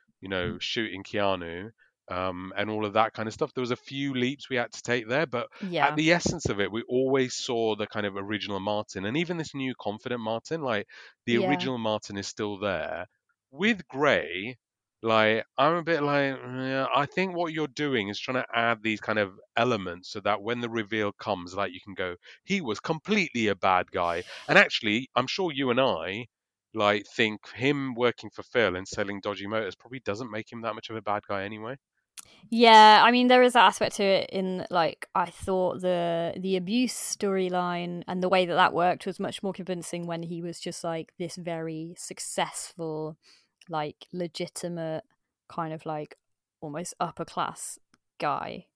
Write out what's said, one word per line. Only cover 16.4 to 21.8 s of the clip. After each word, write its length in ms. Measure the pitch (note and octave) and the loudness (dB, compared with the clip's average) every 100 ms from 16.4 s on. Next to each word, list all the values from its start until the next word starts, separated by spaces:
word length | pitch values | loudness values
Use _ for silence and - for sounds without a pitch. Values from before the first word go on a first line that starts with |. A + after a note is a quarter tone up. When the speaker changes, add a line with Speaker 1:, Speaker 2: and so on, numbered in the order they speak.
| B2 B2+ C3 C3+ B2+ | -8 -6 -4 -2 0
Speaker 1:
I 120 | B2 C#3+ | 0 0
think 300 | - F#3+ E3+ | -2 -2 -2
what 180 | E3+ | -4
you're 140 | D#3+ D3 | -2 -4
doing 420 | B2 D3 B2 G2 | -4 -2 0 -2
is 100 | G2+ | -4
trying 240 | - B2+ | -4 -4
to 40 | A#2+ A#2 | -2 0
add 240 | A#2 A2+ | 2 2
these 160 | A2 G#2+ | 0 -2
kind 180 | - G#2+ | 0 0
of 200 | G2 G2 _ - | 0 -4 _ 0
elements 540 | A#2+ A2+ F#2 F2 - | 2 2 -2 -8 -10
so 80 | G#2+ | -6
that 200 | G2+ G#2 | -2 -2
when 200 | G2+ A#2+ | -2 -4
the 80 | A#2+ | -4
reveal 420 | A2+ G#2 A2 G#2 | -4 -2 -2 -2
comes, 400 | - A2+ F#2+ F2+ F#2+ | -4 -4 -4 -4 -4
like, 160 | F#2+ | -4
you 60 | F2+ | -6